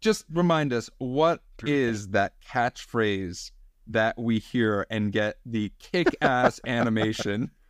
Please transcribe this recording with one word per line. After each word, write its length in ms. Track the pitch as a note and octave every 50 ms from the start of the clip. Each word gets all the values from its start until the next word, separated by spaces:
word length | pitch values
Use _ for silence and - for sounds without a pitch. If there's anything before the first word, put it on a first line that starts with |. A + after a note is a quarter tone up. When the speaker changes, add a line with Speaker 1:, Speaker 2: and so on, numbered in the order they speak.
Speaker 1:
just 260 | - A3 G#3+ - - -
remind 420 | D#3 E3+ F3+ F3 E3 D#3 D3+ C#3 B2
us, 180 | A#2 G#2+ - - -
what 440 | C3+ B2 B2+ C#3 D#3 E3 E3 - _ - - -
Speaker 2:
True. 120 | - D3
Speaker 1:
is 380 | D3 C#3+ C3 A#2 A2+ G#2 G2 F#2+
that 260 | G2 G2+ G2 - - - -
catchphrase 1080 | - - B2+ A#2+ B2 - - - - - A#2 A2 G#2 G2+ F#2+ F#2+ F2 F2+ - - - - - - - _ _ _
that 320 | A2+ A2 A2+ A2 A2+ A2+ -
we 200 | A#2 A#2 A2+ G#2+
hear 480 | - - - B2 A2+ G#2+ G#2 G2+ F#2+ -
and 220 | A2 A2 G#2+ G#2 G2
get 260 | A2 G#2 G#2+ - - -
the 260 | B2 A2+ A2 G#2 G2+ - -
kick-ass 840 | - - - F3+ F3 F4 - - - C#3+ B2+ B2 B2 - - - -
<laughs> 40 |
animation? 840 | - B2 A#2+ A#2+ A#2 A2 A2 A2 G#2+ G#2+ - - G#2 G2+ G#2+ C3+ D3 - _ _ _